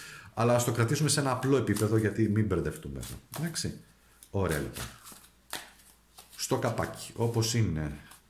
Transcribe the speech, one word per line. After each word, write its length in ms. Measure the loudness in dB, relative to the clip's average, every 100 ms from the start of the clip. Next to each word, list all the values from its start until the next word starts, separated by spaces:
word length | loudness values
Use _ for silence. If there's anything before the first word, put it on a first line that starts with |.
| -16 -18 -14
αλλά 220 | 0 4 4
ας 80 |
το 80 | 2
κρατήσουμε 380 | 2 2 2 2
σε 100 | 2
ένα 120 | 0
απλό 260 | 0 4 4
επίπεδο, 400 | 4 2 4 4
γιατί 320 | 2 2 2
μην 160 | 4 2
μπερδευτούμε 540 | 2 0 -4 -10 -10
εδώ. 160 | -10 -12 -14 -8
Εντάξει. 420 | -6 -4 -6 -8 -16 _ _ _ -6
Ωραία, 260 | -2 0 0
λοιπόν. 280 | -2 -8 -12 -14 -20 -20 -20 _ -16 -14 -14 -20 -20 -20 _ -20 -20 -10
Στο 220 | -4 -2
καπάκι, 540 | 0 -2 -4 -6 -14 -2
όπως 380 | 0 2 2
είναι 440 | 2 2 0 -4 -6 -14 -20 _